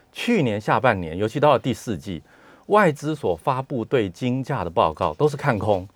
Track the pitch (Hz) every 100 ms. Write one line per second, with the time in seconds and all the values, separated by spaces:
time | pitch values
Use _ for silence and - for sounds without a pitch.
0 | _ - - 233 127 104 110 123 127 101
1 | 82 82 107 147 147 123 - 110 - 90
2 | 101 80 - _ - - - 208 190 143
3 | 147 156 104 85 - 131 131 135 107 135
4 | 98 - 127 127 131 131 85 87 87 78
5 | 90 76 147 139 143 107 104 98 98